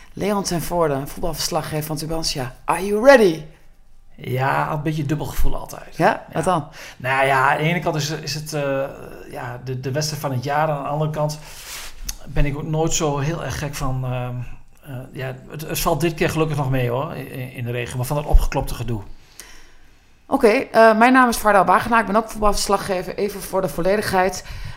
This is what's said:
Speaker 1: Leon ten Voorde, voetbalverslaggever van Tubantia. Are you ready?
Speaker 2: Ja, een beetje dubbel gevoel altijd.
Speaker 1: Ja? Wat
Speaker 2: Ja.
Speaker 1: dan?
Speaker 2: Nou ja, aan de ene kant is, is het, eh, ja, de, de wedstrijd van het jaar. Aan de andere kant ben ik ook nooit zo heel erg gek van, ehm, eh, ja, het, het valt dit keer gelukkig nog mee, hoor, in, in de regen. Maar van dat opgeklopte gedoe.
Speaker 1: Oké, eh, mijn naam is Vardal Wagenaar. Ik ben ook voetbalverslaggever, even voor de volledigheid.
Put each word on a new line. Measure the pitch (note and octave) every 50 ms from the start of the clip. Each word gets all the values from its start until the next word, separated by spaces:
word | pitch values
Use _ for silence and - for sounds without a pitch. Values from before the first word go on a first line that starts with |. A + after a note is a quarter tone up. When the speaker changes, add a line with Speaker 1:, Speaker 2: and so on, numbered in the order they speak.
| - - -
Speaker 1:
Leon | - - G3+ G#3 G3 F#3+
ten | - F3+ D#3+
Voorde, | D3+ - F3 F3 E3 D3+ C#3 C3+ C#3+
voetbalverslaggever | - - - - E3+ D3+ - - - F3 D#3 D3+ D3+ D#3 D3+ D3+
van | D#3 D#3
Tubantia. | D3 D#3+ D3 E3 D#3+ D#3 - - D3 B2 B2 - - -
Are | - D#3+ E3+ F#3+
you | G3+ G3+ G#3+ A#3+
ready? | C#4 C#4 A#3+ G#3+ F3 D#3 D3+ D3+ - - _ - - - - - - - - - - -
Speaker 2:
Ja, | - - A#2+ B2 B2+ C3 C3+ C#3+ D3 D3 D3
een | D#3 D3+
beetje | C#3 D#3+ D3+ D#3+ D3
dubbel | C3 D#3 D3 C#3
gevoel | - - - - - -
altijd. | - - - - - - - -
Speaker 1:
Ja? | - - G#3+ - - - - -
Wat | D#3+ D#3
Speaker 2:
Ja. | F#3
Speaker 1:
dan? | F3+ D#3+ - - - - - - -
Speaker 2:
Nou | - B2+ B2+ C3+ C3+ C3+
ja, | C#3 C3+ C3 C3 C#3
aan | D3+
de | - D3+
ene | E3 F3 F3+
kant | - F3 D3+
is, | D3+ C3+ -
is | D#3 - - D3 -
het, | D#3 D3+ - D#3
eh, | D3 C#3+ C#3 C3+ C3+ C3+ - - - - - - - - -
ja, | - D3 C3 A#2+ A#2+ B2 B2+
de, | B2+ C3 B2+
de | B2+ C3+
wedstrijd | B2+ D3+ D3+ - D#3 -
van | - C#3+
het | C3 A#2+ -
jaar. | C#3+ C#3+ D3+ D#3+ D#3
Aan | D3 C#3 C3+
de | C#3
andere | C#3+ D3+ D#3 D3+
kant | D#3 D3+ D3+ D3+ - - - - - - - - - - - - - - - - - - -
ben | - B2+ D3 C#3+
ik | C#3+ C#3
ook | D3+ D#3
nooit | D#3+ D#3 D#3 D#3+ D#3+ -
zo | - E3 D3 C#3+
heel | D3 D3+ D#3 E3+ - -
erg | B2 - -
gek | D#3 C#3 D3
van, | - C#3 C3 C3 C3 C3
ehm, | B2 B2+ B2 B2 B2 B2 B2 B2 - - - - - - -
eh, | - D3 C3 B2 C3 - -
ja, | C#3 B2+ C3 - C3 B2+ -
het, | D3 D3+
het | D#3 - E3 D3+
valt | - F3 E3 D#3
dit | E3 F3 D#3
keer | - F3+ D3+
gelukkig | - D#3 D#3+ D#3 D3
nog | D3 C#3 B2+
mee, | C3+ B2+ B2 A#2+
hoor, | A#2+ C3 D3+ E3+ -
in, | - C3+ - - C3+ B2+ C3 C3
in | B2+ A#2
de | A#2+
regen. | A#2+ A#2+ A#2+ - -
Maar | B2 B2
van | - D3
dat | D3 D3
opgeklopte | - C#3 - - - - C#3 C3 - A#2+
gedoe. | - - B2+ A#2 G#2 G2 - - - - - - - - - - - - - - - - - - _ _ _ - _ _
Speaker 1:
Oké, | - - - B3
eh, | G#3 A3 C4+ - - - A3+ A3+ A3+ G#3+
mijn | G#3+ A#3 B3+ C4
naam | C4 B3+ A#3+
is | A3
Vardal | - - G#3+ G3+ F#3+ F3
Wagenaar. | F3+ F#3 G#3+ G#3+ A3 A#3 A3+
Ik | G#3
ben | F#3+ G3
ook | A3+ A3+ -
voetbalverslaggever, | - A3 G#3+ G#3 G3+ G#3 - - G3+ G3 F#3+ G3+ F#3+ F3+ F3 F3+ -
even | - G3+ G3+ G3+ F#3+
voor | - - F#3 F#3+
de | F#3 D#3
volledigheid. | - - E3+ F#3+ G3 - - - G3 F#3 F#3 G3 G3 - - - - - - - -